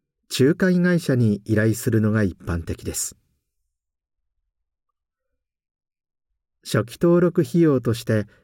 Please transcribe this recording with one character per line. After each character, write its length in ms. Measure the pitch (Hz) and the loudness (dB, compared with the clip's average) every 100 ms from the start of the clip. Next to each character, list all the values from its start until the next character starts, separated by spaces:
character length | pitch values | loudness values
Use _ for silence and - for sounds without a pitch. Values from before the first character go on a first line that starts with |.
| _ _ _ - | _ _ _ 0
仲 160 | 127 | 2
介 280 | 170 185 180 | 2 0 2
会 180 | 180 175 | 2 0
社 160 | - 127 | 0 0
に 260 | 113 104 - | 2 0 -2
依 100 | 107 | 0
頼 200 | 110 110 | 0 0
す 140 | - | -2
る 120 | 110 | 0
の 100 | 107 | 0
が 120 | 110 | 0
一 140 | 101 - | -2 -4
般 260 | - 85 | -8 -6
的 200 | 80 87 | -6 -10
で 100 | - | -8
す。 220 | - - - _ _ _ _ _ _ _ _ _ _ _ _ _ _ _ _ _ _ _ _ _ _ _ _ _ _ _ _ _ _ _ _ _ _ - | -10 -10 -14 _ _ _ _ _ _ _ _ _ _ _ _ _ _ _ _ _ _ _ _ _ _ _ _ _ _ _ _ _ _ _ _ _ _ -4
初 180 | - | -4
期 160 | 117 - | -4 -2
登 200 | 170 175 | 2 4
録 220 | 175 170 | 2 0
費 180 | 143 170 | 0 2
用 180 | 165 131 | 2 2
と 140 | 123 | 0
し 100 | 117 | -4
て 240 | - 110 101 _ | -2 -2 -2 _